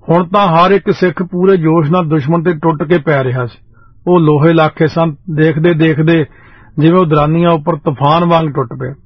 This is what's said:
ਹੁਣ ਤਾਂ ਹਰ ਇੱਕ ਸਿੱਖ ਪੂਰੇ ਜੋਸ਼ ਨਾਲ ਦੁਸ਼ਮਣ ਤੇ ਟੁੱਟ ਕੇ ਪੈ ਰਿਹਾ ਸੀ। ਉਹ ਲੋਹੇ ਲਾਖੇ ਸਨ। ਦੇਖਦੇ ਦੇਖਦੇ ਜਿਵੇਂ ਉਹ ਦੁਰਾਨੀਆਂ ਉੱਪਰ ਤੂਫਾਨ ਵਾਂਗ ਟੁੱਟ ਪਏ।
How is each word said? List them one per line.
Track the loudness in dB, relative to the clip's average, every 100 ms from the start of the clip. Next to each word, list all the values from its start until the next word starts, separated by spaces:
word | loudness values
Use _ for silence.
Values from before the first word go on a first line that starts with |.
| 0
ਹੁਣ | -2 0
ਤਾਂ | 0 2
ਹਰ | 2 2
ਇੱਕ | 2 0
ਸਿੱਖ | -2 -2 -2
ਪੂਰੇ | -6 -2 0 2
ਜੋਸ਼ | 2 0 0
ਨਾਲ | 0 0
ਦੁਸ਼ਮਣ | -2 0 -2
ਤੇ | 0
ਟੁੱਟ | -2 -2 -2
ਕੇ | -2 -2
ਪੈ | 0 -2
ਰਿਹਾ | -2 -4 -6
ਸੀ। | -10 -20 -20 -20 -12 0
ਉਹ | 2
ਲੋਹੇ | 2 2 2
ਲਾਖੇ | 2 0 0 -2
ਸਨ। | 0 -4 -4 -8 -2
ਦੇਖਦੇ | 0 2 0
ਦੇਖਦੇ | 2 0 0 0 0 -2 -8 -20 -20 -16 0
ਜਿਵੇਂ | 2 2
ਉਹ | 2
ਦੁਰਾਨੀਆਂ | 0 0 0 0
ਉੱਪਰ | 0 -2 -4
ਤੂਫਾਨ | -4 -2 0 0 2
ਵਾਂਗ | 0 0
ਟੁੱਟ | -4 -6 -8
ਪਏ। | -12 -14